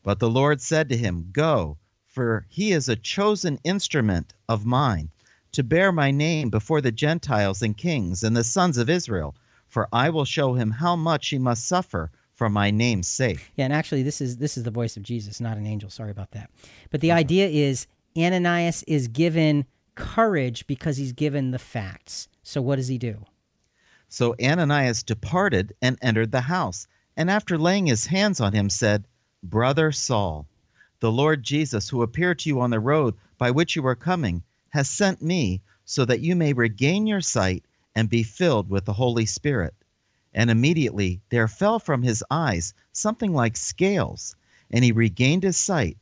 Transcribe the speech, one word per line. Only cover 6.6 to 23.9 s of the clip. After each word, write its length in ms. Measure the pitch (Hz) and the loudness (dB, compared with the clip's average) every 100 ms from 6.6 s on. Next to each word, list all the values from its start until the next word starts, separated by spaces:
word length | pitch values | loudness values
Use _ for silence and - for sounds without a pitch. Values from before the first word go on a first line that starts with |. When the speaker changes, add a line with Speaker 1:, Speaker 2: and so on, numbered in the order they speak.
| - 156 | 0 0
Speaker 1:
the 100 | 127 | 0
Gentiles 720 | 113 147 170 - 110 101 98 | 0 0 0 0 2 2 0
and 160 | 113 104 | -2 -2
kings 460 | 175 151 90 90 | -2 -2 -2 -2
and 120 | 110 117 | 0 2
the 80 | |
sons 360 | 117 196 180 123 | 2 2 2 2
of 100 | 120 | 0
Israel, 460 | 180 143 95 73 - _ _ _ | 0 0 -4 -4 -10 _ _ _
for 200 | 120 - | -4 0
I 160 | 117 143 | 2 2
will 160 | 160 139 | 0 -2
show 300 | - 139 127 | 0 0 0
him 160 | 110 | -2
how 240 | 113 170 175 | 0 0 0
much 340 | 160 151 - | 0 0 -2
he 80 | 139 | -2
must 300 | 127 117 - | 0 -2 -2
suffer 420 | 180 185 87 78 _ _ | -2 -2 -6 -6 _ _
for 160 | _ 113 | _ 0
my 220 | 104 101 | 2 2
name's 360 | 104 120 104 87 | 2 2 0 -4
sake." 440 | - 127 78 - - | -2 -2 -2 -8 -4
Speaker 2:
Yeah, 100 | 131 | -2
and 80 | |
actually, 280 | 147 156 143 | -2 -2 -2
this 180 | 131 - | -2 -4
is, 180 | 131 123 | -8 -4
this 200 | 147 - | -6 -4
is 60 | |
the 80 | 117 | -6
voice 260 | 110 117 - | -4 -4 -6
of 60 | |
Jesus, 360 | 98 120 104 107 | -8 -8 -8 -8
not 160 | 117 107 | -8 -6
an 120 | 107 | -6
angel. 240 | 107 101 | -6 -8
Sorry 180 | - 107 | -12 -10
about 220 | 101 95 | -10 -12
that. 180 | 104 - _ - - - | -14 -16 _ -20 -20 -8
But 100 | 147 | -2
the 120 | 160 | 2
Speaker 1:
Okay. 80 | 170 | 2
Speaker 2:
idea 280 | 139 180 196 | 4 2 2
is 380 | 151 143 131 - _ _ 160 | 2 2 0 -6 _ _ 0
Ananias 680 | 175 185 175 175 170 - - | 2 2 2 2 0 -2 -2
is 200 | 151 123 | 0 0
given 580 | 120 170 165 156 147 139 _ _ - | 0 2 4 4 2 0 _ _ -12
courage 680 | - - 226 175 127 117 - | -4 2 2 2 0 -4 -8
because 320 | 180 165 135 | -4 -2 -2
he's 160 | 135 | -4
given 380 | 120 147 143 131 | -2 -2 0 -2
the 80 | 127 | -4
facts. 680 | - 120 95 - - - - _ | -6 -8 -8 -12 -16 -16 -16 _
So 180 | - 147 | -8 -4
what 180 | 127 135 | 0 0
does 100 | 127 | -2
he 100 | 127 | -4
do? 260 | 120 107 101 _ _ _ _ _ _ | -4 -8 -16 _ _ _ _ _ _